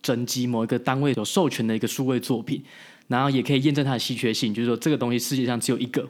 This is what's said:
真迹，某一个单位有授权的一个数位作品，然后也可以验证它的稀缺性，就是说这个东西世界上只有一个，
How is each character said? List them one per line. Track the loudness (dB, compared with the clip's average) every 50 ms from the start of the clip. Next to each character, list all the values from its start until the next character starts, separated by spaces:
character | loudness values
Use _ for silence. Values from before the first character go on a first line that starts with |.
| -4
真 | -2 -2 0 -2
迹， | -2 -2 -2 -2
某 | 0 0 0 0
一 |
个 | 0 0 -2
单 | 0 0 0 2
位 | 2 0 0
有 | 0 -2
授 | 0 2 2 2 2
权 | 2 0 -2
的 | -2 0
一 | 0
个 | -2
数 | -2 -2 -2 0
位 | 0 0 0
作 | 0 0 -2 -2 -2
品， | -4 -6 -6 -8 -10 -20 -20 -20 -20 -20 -16 _
然 | -2 0 2 2
后 | 2
也 | 2 2 2
可 | 2 2
以 | 2 4
验 | 2 2
证 | 2 2
它 | 2 0
的 | 0
稀 | -2 -4 -4
缺 | -2 0 0 0
性， | 0 0 -2 0
就 | 0 0
是 |
说 | 0 0
这 | 0 0 0
个 | 0
东 | 2 2 0 0
西 | 0
世 | -2 -2 0
界 | 0 0
上 | 0 0 0
只 | 0 0
有 | 0 0
一 | -2
个， | -2 -2 -4 -4 -4